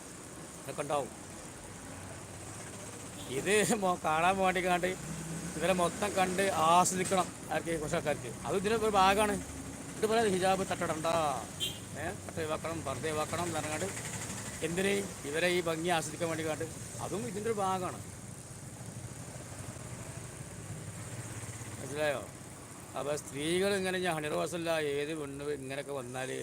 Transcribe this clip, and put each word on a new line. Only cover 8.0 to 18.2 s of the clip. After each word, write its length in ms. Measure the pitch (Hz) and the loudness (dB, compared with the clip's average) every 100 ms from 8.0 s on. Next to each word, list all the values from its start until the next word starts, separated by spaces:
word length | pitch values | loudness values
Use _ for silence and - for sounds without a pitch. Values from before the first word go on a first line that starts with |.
| 147 139 123 - - | 2 0 -2 -6 -2
അത് 80 | 185 | 0
ഇതിൻ്റെ 160 | 196 226 214 | 2 2 4
ഒരു 80 | 202 | 8
ഭാഗമാണ്. 340 | 190 202 214 196 - - - - - - | 8 8 6 2 -2 -8 -8 -10 -10 0
ഇത് 100 | 214 | 4
പോലെ 120 | 226 220 | 6 6
ഹിജാബ് 300 | 185 190 190 190 | 6 6 4 2
തട്ടടണ്ട, 340 | 180 170 160 165 165 151 123 107 - - - - 131 | 0 0 0 2 4 4 2 -4 -4 -4 -4 -8 -6
ഏ, 40 | 160 - | -6 -6
തട്ട 120 | - 165 | -6 -4
ഒഴിവാക്കണം, 380 | 156 143 156 165 135 | 0 0 -2 -4 -2
പർദ്ദ 180 | 135 156 | -2 0
ഒഴിവാക്കണം 340 | 151 151 165 175 | 0 0 0 0
എന്ന് 100 | 156 | 0
പറഞ്ഞാണ്ട് 300 | 151 151 190 - - - - - - - 160 | -2 -2 -2 -4 -6 -6 -6 -6 -8 -4 -2
എന്തിന്? 260 | 170 196 202 196 - 143 | 2 2 2 0 -6 -4
ഇവരെ 200 | 151 175 180 | 2 4 4
ഈ 20 | 165 | 2
ഭംഗി 240 | 160 175 165 | 0 2 2
ആസ്വദിക്കാൻ 300 | 156 151 165 | 2 -2 -2
വേണ്ടി 140 | 160 160 | 0 -2
കണ്ട്, 160 | 151 160 - - - | -2 -4 -6 -10 -6
അതും 180 | 123 180 240 | -4 -2 -4
ഇതിൻ്റെ 180 | 196 220 | -2 -2
ഒരു 60 | 208 | 0
ഭാഗമാണ്. 380 | 190 185 180 - - - | 2 0 -2 -4 -10 -12